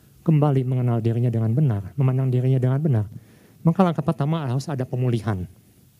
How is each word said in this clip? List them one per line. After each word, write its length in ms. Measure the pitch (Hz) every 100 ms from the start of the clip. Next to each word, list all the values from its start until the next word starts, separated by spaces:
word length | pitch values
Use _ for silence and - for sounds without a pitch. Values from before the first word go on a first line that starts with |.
| - - -
kembali 400 | 156 147 135 127
mengenal 320 | 127 123 117
dirinya 320 | 113 117 123
dengan 240 | 113 110 117
benar, 400 | 151 101 95 -
memandang 320 | 131 131 131
dirinya 320 | 123 127 131
dengan 240 | 127 135
benar, 220 | 156 117 98 - - - - -
maka 160 | 165 165
langkah 240 | 185 160
pertama 400 | 147 160 143 165
harus 240 | 139 127 135
ada 160 | 139
pemulihan. 640 | 127 127 127 117 113 95 90 - _ _ _